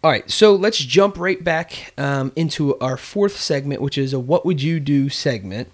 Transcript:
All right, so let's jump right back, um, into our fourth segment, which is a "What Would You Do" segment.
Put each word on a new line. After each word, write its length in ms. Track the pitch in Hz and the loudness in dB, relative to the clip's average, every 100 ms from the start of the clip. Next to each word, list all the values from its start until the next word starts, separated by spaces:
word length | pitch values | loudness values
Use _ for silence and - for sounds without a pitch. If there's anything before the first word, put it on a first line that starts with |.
All 80 | 160 | 4
right, 200 | 120 - | 2 -2
so 240 | - 214 | 4 6
let's 240 | 196 202 220 | 6 2 0
jump 400 | 131 147 202 190 | 2 4 4 0
right 240 | 180 190 | -4 -2
back, 500 | 180 160 170 - - - | -2 -2 -4 -12 -16 -6
um, 340 | 139 139 135 | -2 -2 -2
into 440 | 156 160 - 147 135 | -2 -2 0 0 0
our 180 | 127 127 | -2 -4
fourth 400 | - 208 202 196 | -6 0 0 0
segment, 460 | - 143 139 139 | -2 -2 -2 -4
which 160 | 139 143 | -4 -2
is 160 | 135 | -2
a 40 | 135 | -2
"What 280 | 127 175 180 | 0 0 2
Would 160 | 160 | 0
You 180 | 143 165 | 0 -2
Do" 300 | 139 143 139 | 2 2 2
segment. 580 | - 151 117 95 101 127 | -2 -2 -4 -6 -10 -10